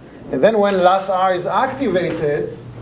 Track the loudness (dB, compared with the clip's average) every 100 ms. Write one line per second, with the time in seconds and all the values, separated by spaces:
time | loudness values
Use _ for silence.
0 | -20 -18 -8 2 2 4 2 4 4 4
1 | 2 0 0 0 -2 0 0 -2 -2 0
2 | 0 -2 -2 -2 -4 -10 -14 -16